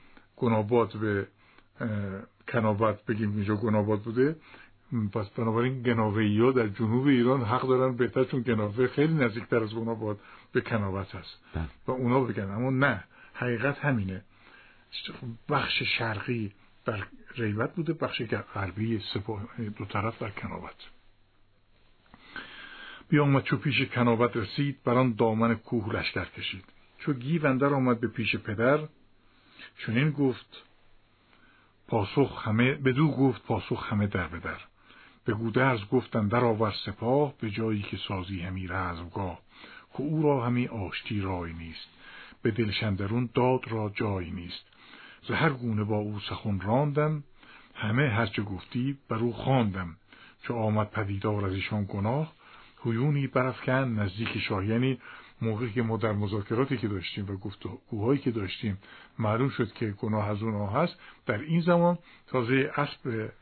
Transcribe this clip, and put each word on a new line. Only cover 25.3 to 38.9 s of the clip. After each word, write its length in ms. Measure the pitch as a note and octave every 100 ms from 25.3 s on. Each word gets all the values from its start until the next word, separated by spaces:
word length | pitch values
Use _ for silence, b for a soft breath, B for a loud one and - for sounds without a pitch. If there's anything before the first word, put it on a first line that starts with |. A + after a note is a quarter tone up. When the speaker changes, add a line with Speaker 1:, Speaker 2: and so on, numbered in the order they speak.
| A2 A#2
Speaker 1:
کوه 420 | A2+ - A#2+ G2 G2+
لشکر 280 | - -
کشید. 400 | F#2 - - F#2+ - - - -
چو 140 | -
گیو 340 | C3 B2 E3 D3+
اندر 280 | C3 C#3
آمد 260 | C#3+ B2+ A#2
به 80 | A#2
پیش 280 | - G#2 G#2+
پدر، 520 | - G2+ A#2+ D3 D#3 _ _ _ B B B B B B
چنین 320 | - A#2 D3+
گفت 520 | C#3 C#3 A#2 - - - _ _ - _ _ b b b b b b -
پاسخ 580 | A#2 G2+ - C3 - A2+
همه، 280 | A2 B2+
بدو 360 | D3 C3+ B2+ D#3
گفت 320 | B2 C3+ A#2
پاسخ 500 | - A2 - A#2+ -
همه 140 | G#2 G2+
در 220 | F#2+ E2
به 100 | E2+
در. 220 | - - - _ B B B B
به 100 | -
گودرز 460 | G#2+ A2+ A#2 C3+ A#2 G2+
گفت 280 | C3 - A#2+
اندر 280 | G#2 A#2+
آور 300 | A#2+ G#2+ A2 - -
سپاه، 480 | G2 A2+ C#3 C#3+ -
به 100 | A2+
جایی 320 | G2+ A2+ G#2+
که 140 | G2+ G2+ -
سازی 320 | G2 F2 G2
همی 260 | F2 F#2 F#2
رزمگاه. 760 | F#2 F#2